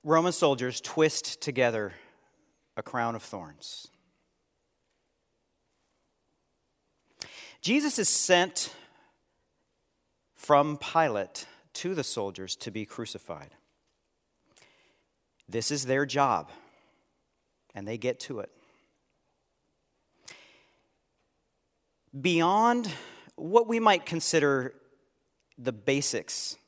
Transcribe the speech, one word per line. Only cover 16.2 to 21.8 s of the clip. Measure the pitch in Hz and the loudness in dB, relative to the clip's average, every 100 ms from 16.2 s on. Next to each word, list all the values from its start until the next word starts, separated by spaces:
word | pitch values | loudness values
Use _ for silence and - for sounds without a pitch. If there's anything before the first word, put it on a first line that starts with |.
| 139 95 76 - - _ _ _ _ _ _ _ _ _ _ - | 2 0 -4 -20 -20 _ _ _ _ _ _ _ _ _ _ -14
and | 101 | -10
they | 113 | -4
get | 123 120 | -4 -6
to | - 117 | -10 -10
it. | 98 _ _ _ _ _ _ _ _ _ _ _ _ _ _ _ _ _ - - - _ _ _ _ _ _ _ _ _ _ _ _ _ | -12 _ _ _ _ _ _ _ _ _ _ _ _ _ _ _ _ _ -20 -20 -20 _ _ _ _ _ _ _ _ _ _ _ _ _